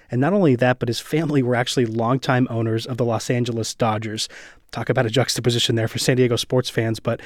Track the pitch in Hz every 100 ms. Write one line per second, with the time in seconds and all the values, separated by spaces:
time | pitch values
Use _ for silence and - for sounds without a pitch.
0 | - 123 147 202 165 123 123 127 120 113
1 | - 151 156 147 123 120 120 - 110 113
2 | 117 135 - 127 131 120 113 113 - 120
3 | 120 110 - 123 120 113 107 - 113 107
4 | 110 110 - - - - _ 117 113 123
5 | 117 123 113 - 123 117 - 113 110 117
6 | - 127 123 117 - 127 123 - 113 110
7 | - 117